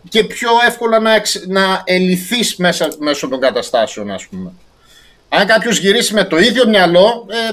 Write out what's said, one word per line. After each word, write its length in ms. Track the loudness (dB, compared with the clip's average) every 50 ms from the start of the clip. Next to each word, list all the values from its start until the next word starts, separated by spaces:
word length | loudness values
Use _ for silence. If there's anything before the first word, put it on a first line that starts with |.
| _ -2
Και 140 | 0 0 0
πιο 260 | 0 -4 -6 -2 0 2 2 2 2
εύκολα 320 | 0 -2 -4 0 0 2
να 140 | 2 2 2
εξ-, 320 | 2 0 -2 -8 -8 -8 -4
να 340 | -2 0 0 0 -2 -4 -2
ελυθείς 680 | -2 0 0 2 0 0 -2 -4 -6 -4 -4 -4 -4 -4
μέσα, 320 | -2 -2 -2 0 0 -4 -4 -4 -6
μέσω 280 | -4 -4 -4 -4 -4 -6
των 120 | -6 -2
καταστάσεων, 720 | -2 0 -2 -2 -6 -2 0 0 0 0 -4 -10 -10 -10
ας 140 | -10 -12 -12 -14
πούμε. 240 | -14 -14 -14 -14 -16 -20 _ _ _ _ _ _ _ _ _ _ _ _ _ -2
Αν 160 | 0 0 2 4
κάποιος 320 | 2 2 2 0 -2 0
γυρίσει 340 | 2 2 2 2 0 0 0
με 100 | 0 0
το 140 | 2 2 2
ίδιο 300 | 2 4 4 2 2 4
μυαλό, 580 | 4 4 4 4 6 6 4 4 2 0 -8 -8
ε, 220 | -6 -6 -4 -4